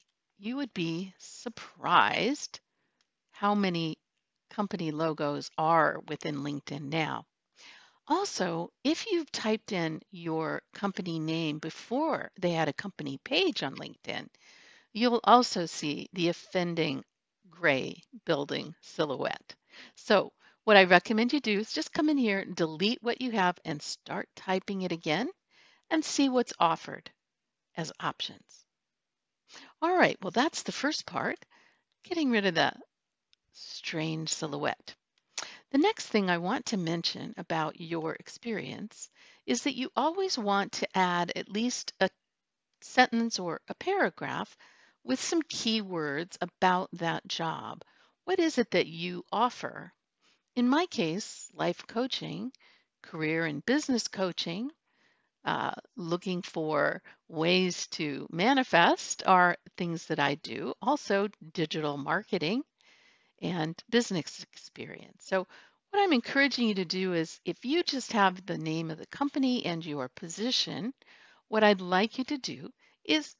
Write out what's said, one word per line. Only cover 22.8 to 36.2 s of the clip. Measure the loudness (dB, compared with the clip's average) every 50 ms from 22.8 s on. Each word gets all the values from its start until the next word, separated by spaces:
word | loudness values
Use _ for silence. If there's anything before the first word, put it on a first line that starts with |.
| 2 2 2 0 -2
what | -2 -2 -2
you | -2 0
have, | 2 4 4 4 2 0 -4
and | -8 -6 -6
start | -8 -10 -12 -12 -10 -8 -6 -6 -6 -8 _
typing | -10 -4 -2 -2 -2 -2 -4 -4 -4
it | -4 -4
again | -4 -4 -2 0 0 0 -2 -4 -6 _ _ _ _ _ _ _ _ _ _ -2
and | 0 0 0
see | 0 2 2 4 4
what's | 4 2 2 2 0 2
offered | 2 2 2 0 -4 -10 -12 -12 -14 -18 -20 _ _ _ _ _ _ _ _ _ _ _ _ -8
as | -8 -8 -8 -6
options. | -6 -6 -6 -6 -8 -10 -10 -14 _ _ -20 -20 _ _ _ _ _ _ _ _ _ _ _ _ _ _ _ _ _ _ -20 -20 -20 -20 -8 _
All | 0 2 6
right, | 6 6 6 4 0 -6
well, | -2
that's | 0 2 2 2 0 -4 -6
the | -6
first | -4 -2 -2 -2 -2 -4 -6
part, | -6 -6 -4 -4 -4 -4 -6 -10 -20 _ _ _ _ _ _ _ _ _ _
getting | -12 -6 -2 0 0 2
rid | 2 2 2 2
of | 2
the | 4 2 2 0 -4 -10 -20 _ _ _ _ _ _ _ _ _ _ _ _ _
strange | -20 -18 -16 -14 -12 -8 -6 -4 -2 -2 -2 -2 -4 -4 -4
silhouette. | -4 -4 -4 -4 -4 -2 0 0 -2 -2 _ -16 -20 -20 _ _ _ _ _ _ _ -12 -12 -12 -12 -18 -8 _
The | 2 4
next | 4 4 2 0 -2 -2
thing | 0 0